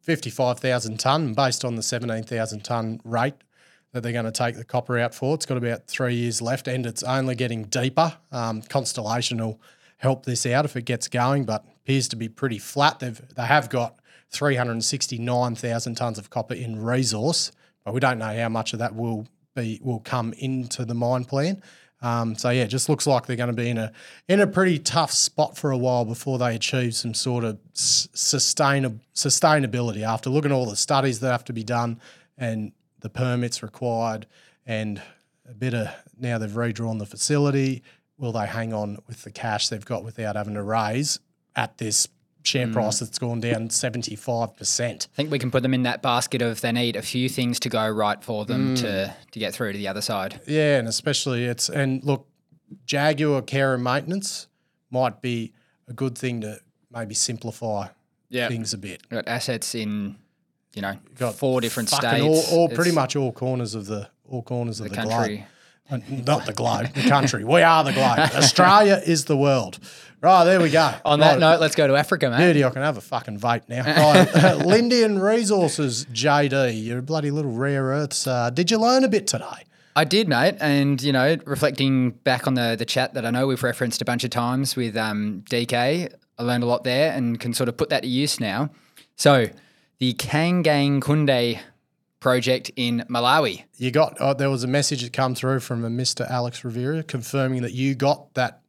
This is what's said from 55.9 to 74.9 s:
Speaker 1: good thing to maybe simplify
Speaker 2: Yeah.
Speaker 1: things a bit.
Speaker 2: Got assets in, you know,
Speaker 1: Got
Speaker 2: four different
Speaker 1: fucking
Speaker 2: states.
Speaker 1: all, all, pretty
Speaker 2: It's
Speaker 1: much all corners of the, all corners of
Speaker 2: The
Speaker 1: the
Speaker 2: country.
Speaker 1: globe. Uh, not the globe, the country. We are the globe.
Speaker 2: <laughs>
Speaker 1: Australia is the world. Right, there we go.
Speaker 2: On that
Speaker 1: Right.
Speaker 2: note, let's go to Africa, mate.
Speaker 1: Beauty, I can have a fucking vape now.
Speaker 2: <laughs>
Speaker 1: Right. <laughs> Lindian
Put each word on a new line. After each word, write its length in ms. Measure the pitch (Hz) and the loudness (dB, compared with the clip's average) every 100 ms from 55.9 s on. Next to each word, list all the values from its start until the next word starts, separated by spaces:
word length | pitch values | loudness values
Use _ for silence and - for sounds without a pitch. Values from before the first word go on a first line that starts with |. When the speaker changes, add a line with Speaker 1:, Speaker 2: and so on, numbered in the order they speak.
Speaker 1:
good 240 | 117 131 123 | -6 -6 -4
thing 240 | 127 117 | -6 -6
to 180 | 107 104 _ _ _ | -8 -12 _ _ _
maybe 220 | 120 107 107 | -12 -8 -4
simplify 720 | - 117 117 - 113 104 95 _ _ _ _ | -4 -6 -10 -8 -6 -6 -8 _ _ _ _
Speaker 2:
Yeah. 180 | 123 120 | -4 -4
Speaker 1:
things 260 | 113 110 | -4 -6
a 40 | 107 | -8
bit. 300 | 98 85 _ | -10 -16 _
Speaker 2:
Got 180 | 113 - | -8 -6
assets 480 | 120 - 113 - 117 | -6 -4 -6 -6 -6
in, 400 | 107 104 101 101 _ _ _ _ _ | -6 -6 -8 -12 _ _ _ _ _
you 80 | 104 | -10
know, 160 | 98 101 _ 127 | -8 -8 _ -6
Speaker 1:
Got 180 | 123 107 | -6 -2
Speaker 2:
four 260 | 139 127 | 0 0
different 280 | 117 127 110 | 0 -4 -2
Speaker 1:
fucking 200 | 139 123 | 0 2
Speaker 2:
states. 420 | 117 151 160 160 | 2 4 4 4
Speaker 1:
all, 80 | 170 | 2
all, 80 | 170 | 2
pretty 200 | - 175 | 2 2
Speaker 2:
It's 40 | 160 | 2
Speaker 1:
much 200 | 131 147 | 0 0
all 160 | 131 | -2
corners 440 | - 131 127 113 110 | -2 -2 -2 -4 -8
of 100 | 101 | -6
the, 220 | 104 98 _ _ | -8 -8 _ _
all 120 | 127 | -10
corners 360 | 117 123 117 107 | -6 -4 -4 -6
of 60 | 107 | -8
Speaker 2:
The 0 | |
Speaker 1:
the 40 | 101 110 | -6 -2
Speaker 2:
country. 300 | 117 110 104 | 0 0 -4
Speaker 1:
globe. 100 | 101 _ _ _ _ | -12 _ _ _ _
Uh, 120 | 131 110 135 123 | -8 -6 -4 0
not 220 | 143 - | 0 0
the 60 | |
globe, 380 | 104 117 107 117 | -2 -2 0 -2
the 140 | 139 127 | 0 4
country. 360 | 139 131 107 | 4 4 0
We 180 | 107 170 | 4 6
are 220 | 165 160 | 8 6
the 100 | 139 | 4
globe. 240 | - 127 117 | 2 4 4
Speaker 2:
<laughs> 180 | 156 139 | 2 6
Speaker 1:
Australia 640 | 139 - 180 208 202 190 165 | 6 8 8 8 8 4 2
is 200 | 165 135 | 0 2
the 120 | 143 | 2
world. 400 | 143 131 - - - - - _ | 4 2 0 -10 -18 -20 -20 _
Right, 240 | 160 185 170 | 6 8 8
there 140 | 190 | 6
we 120 | 165 | 6
go. 200 | 156 151 110 - | 6 4 2 2
Speaker 2:
On 140 | 147 | 8
that 140 | 156 | 8
Speaker 1:
Right. 60 | 135 | 8
Speaker 2:
note, 220 | 156 165 | 6 6
let's 140 | 156 - | 4 4
go 100 | 143 | 4
to 80 | 139 | 4
Africa, 360 | 147 165 135 | 2 0 2
mate. 60 | 120 | 6
Speaker 1:
Beauty, 240 | 175 147 | 6 6
I 80 | 131 | 4
can 100 | 131 | 2
have 160 | 147 120 | -2 -4
a 40 | |
fucking 360 | - 120 - 104 | -6 -6 -6 -4
vape 300 | 117 117 - | 0 -2 -2
now. 140 | 120 | -4
Speaker 2:
<laughs> 20 | 127 | 2
Speaker 1:
Right. 420 | 156 151 185 180 | 6 8 8 8
<laughs> 60 | 170 185 156 165 | 8 6 6 4
Lindian 560 | 214 233 | 4 6